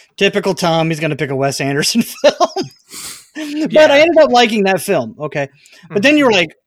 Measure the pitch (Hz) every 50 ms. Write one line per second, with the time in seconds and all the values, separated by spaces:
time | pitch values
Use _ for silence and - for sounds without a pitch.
0 | - _ _ - 196 196 196 202 185 196 180 - - 170 165 165 160 160 165 151
1 | 160 156 147 139 156 131 139 131 135 139 135 - 143 135 139 143 - - - 233
2 | 214 - - - - 285 262 - 359 - - 392 - 135 - _ _ _ - -
3 | - - - - - _ _ 294 311 294 294 302 311 220 - 311 311 294 285 277
4 | 311 339 330 320 302 254 240 240 247 226 226 214 196 190 190 180 - 202 196 151
5 | 120 110 - - 147 147 - 151 139 - - _ _ _ _ - - 160 156 208
6 | 202 269 302 302 285 254 214 185 175 156 - _ _